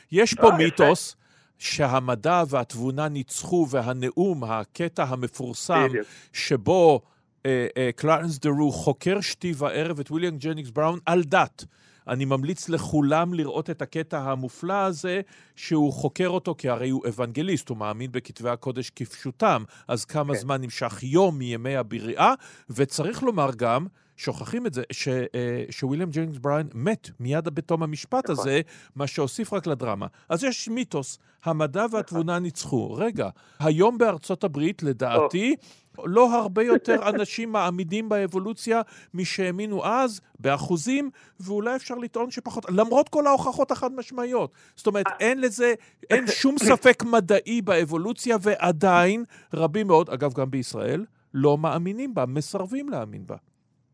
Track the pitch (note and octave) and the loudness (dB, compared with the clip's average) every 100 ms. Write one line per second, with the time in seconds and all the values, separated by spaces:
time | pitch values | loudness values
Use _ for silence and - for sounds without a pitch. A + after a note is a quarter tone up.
0 | - F3 A3+ A#3 D3 C#3+ E3 - D3 F3+ | -2 2 2 6 6 8 4 6 6 6
1 | - - _ _ _ _ - - C3+ C3 | 0 -14 _ _ _ _ -6 -2 0 0
2 | B2+ A#2 D3+ F3 D#3 C3+ A#2+ A2+ B2+ C3+ | 0 -2 2 2 2 -2 -4 -4 -4 -2
3 | D3+ C#3+ - - - F3+ D3 C3 A#2 B2+ | -4 -6 -8 -8 0 2 2 0 -2 -4
4 | B2+ - G3 D#3 A2+ A2+ G#2 - E3+ F3 | -4 0 0 0 -4 -4 -6 -6 -6 -2
5 | C#3 B2+ B2 - B2 A2+ - E3 C3+ A#2+ | -4 -2 -6 -6 -10 -8 0 2 2 0
6 | - - - - - C#3 G2+ F#3 E3 C3 | -6 -14 -14 -8 -2 0 2 6 8 6
7 | - _ _ _ C3+ B2+ A#2+ B2+ B2+ - | 0 _ _ _ -2 0 0 -2 -2 0
8 | D3+ D#3+ E3+ C#3 D3+ C#3+ D3 G#2+ D3+ C3 | 2 2 0 -2 0 2 0 0 -2 0
9 | F3+ G3+ - - F3+ C#3+ C#3+ B2 E3 D3 | 0 -2 -4 -6 -6 -4 -4 -2 -4 -6
10 | C#3 D#3+ F3 D3+ D#3 D#3 C3 A2+ D#3+ E3+ | -6 -4 -4 -4 -6 -6 -6 -2 0 0
11 | - F3 D3 F#3 D3 - - _ _ _ | 0 0 4 2 2 -4 -20 _ _ _
12 | - B2+ C3+ C3+ C#3+ F#3 - B2+ - D3+ | -6 -2 0 0 -2 -6 -4 -4 0 0
13 | C#3+ D#3 F3 F3 C#3 C3 D#3 D#3 C#3 D#3+ | 2 2 0 -2 -4 -4 -6 -8 -8 -8
14 | D#3 D#3 C3+ C3 B2+ - F3 G3+ F#3+ D#3 | -6 -6 -4 -4 -6 -8 -4 0 0 -2
15 | F#3 F#3+ G3 - _ - - D#3+ D3 C3+ | -4 -4 -6 -16 _ -12 -2 2 2 0
16 | C3+ - F3+ F3+ - D3+ C3 A#2 B2+ C3 | -4 0 -2 -2 -4 -4 -2 -2 -2 -2
17 | A#2+ A2 A#2+ B2 F#3 D3+ - A2+ G#2+ G#2+ | -2 -4 -4 -4 -2 -2 -4 -6 -6 -6
18 | C3 B2 - A2 A#2 A#2+ C3+ B2 A#2+ - | -6 -8 -10 -8 -6 -4 -6 -8 -8 -10
19 | B2 - C3+ - G#3+ B2+ G#2+ - - A#2+ | -12 -10 -10 0 2 2 -2 -14 -6 -6
20 | - D3+ C#3+ A#2+ B2+ C3+ B2+ - A#2+ G#2 | -4 -4 -2 -4 -2 -4 -6 -6 -6 -6
21 | B2+ E3 F#3+ C#3+ B2 A#2 B2+ C3+ A2 A2+ | 0 4 4 2 -4 -4 -4 -4 -4 -6
22 | A2 - G3 C4 - - - A#2 C#3 - | -4 2 4 2 -4 -20 -8 -2 -2 -2
23 | D#3+ A#3 C4 F#3+ C#3 A#2+ A#2+ B2 F#3 _ | -4 -2 -2 2 0 0 0 0 -2 _
24 | _ - C#3+ - A2 A#3 A#3+ B2+ - - | _ -10 -6 -6 -6 -4 -4 -6 -8 -6
25 | C3+ B2+ - B2 B2 A#2+ - - C3 D3 | -2 -2 -2 -4 -4 -4 -6 -6 -4 -2
26 | F3+ D3+ D#3+ C3+ C#3+ D3 D3+ A2+ E3 A3 | -4 -4 -4 -4 -2 0 -2 -4 -2 -4
27 | - - A#2+ D#3 E3 D3 - E3 D#3 D3+ | -8 -8 -4 -2 -2 -6 -2 -2 -2 -6
28 | - B3+ C4 C#3 C3 C#3+ D#3 - - C3+ | -4 -2 -2 -2 0 0 -2 -10 -16 -8
29 | C#3 - C3+ - A3 G3 E3 C3 A#2+ G2+ | -6 -4 -4 -4 -6 -4 -4 -4 -4 -6
30 | F#2+ _ - E3 C4+ A#3 A3+ A#3 - D#3 | -8 _ -6 -2 -2 -4 -6 -6 -4 -6
31 | C3 - _ _ E3 D#3 D3+ F3 A3+ A3 | -8 -14 _ _ -4 -2 -2 -2 -2 -4
32 | - E3 E3 F3 F3 - D3 B2+ G#2+ A2+ | -4 -4 -2 -2 -4 -8 -4 -4 -4 -4
33 | A3+ D3 G2 - _ - D#3 D#3 G#3+ A#3+ | -4 -2 -6 -8 _ -2 2 6 4 4
34 | A3+ E3 - F3+ G3 C#3+ D#3+ - D3+ A2+ | 2 0 -4 -4 -2 0 -2 -2 -4 -2
35 | B2+ A#2 D3 F3+ A#3+ D4 - - _ - | 2 2 2 2 0 -2 -6 -20 _ -10
36 | E3+ G#3 B3 A#3 G#3 F#3+ A#3+ B3+ - A3 | 2 4 6 4 0 2 4 4 4 2
37 | G3+ G#3+ G3 - A3+ G#3+ F3+ F3+ E3+ G#3 | 2 0 -2 -4 -2 0 0 -2 -4 -4
38 | A3 G#3 F#3+ F#3 G3 A3+ A#3 A3+ A3 - | 0 0 0 -2 -6 -6 0 0 -2 -10
39 | - F3 F3 - F#3 F3+ G#3+ G3 F#3 A#3+ | -12 -6 -4 -2 -2 -2 -4 -2 0 0
40 | C4 F#3+ _ - C3 C#3 - F3 A3+ C4+ | 0 -4 _ -4 -2 0 0 -2 0 -2
41 | C#4+ - _ - F#3 G#3 A3+ B3+ - A#3+ | -2 -10 _ -16 -6 -4 -2 -4 -6 -10
42 | A#3+ A3+ B3 - - - - F#3 A3+ B3+ | -6 -6 -6 -8 -10 -8 -2 2 4 4
43 | D4+ D4+ C#4+ C4+ C4+ - C4+ B3 B3+ C4 | 2 2 4 4 2 0 0 0 -4 -6
44 | A#3 B3+ B3 B3 D3+ _ _ - A3 G3+ | -10 -6 -2 0 -2 _ _ -4 0 0
45 | G3 - A3 C4 B3+ G#3 A#3+ A3+ _ _ | 0 0 0 2 0 2 0 0 _ _
46 | - A#3+ A3+ - C4+ C#4+ A3+ B3+ B3+ A#3+ | 0 2 2 2 2 4 6 8 8 6
47 | A#3 A#3 F3 G3+ - A#3 G3 E3+ D#3 E3 | 4 2 4 2 2 -2 2 2 2 0
48 | G3+ A#3 B3 A3 G3+ - F3+ D#3 F#3+ F3 | -2 -4 0 2 2 2 2 4 6 6
49 | F3+ A3+ A#3+ - - D#3 D#3+ G3 G3+ E3 | 6 2 -4 -14 -8 -2 0 2 6 6
50 | E3+ B2 C#3+ C3 C3 C3 A#2+ G#2+ G#2+ D3+ | 6 0 -2 -2 -2 -4 -4 -4 -2 -4
51 | A3 _ _ C3+ C#3+ D3 D#3 D#3 F3+ G#3+ | -6 _ _ 2 4 4 2 -2 -2 -6
52 | C4+ F#3 B2+ C#3+ - G3 F#3 C4+ C#4+ D#3+ | -4 -2 -2 -4 -4 -6 -6 -6 -6 -8
53 | G#2+ G2+ - G2+ _ _ _ _ _ | -8 -12 -14 -16 _ _ _ _ _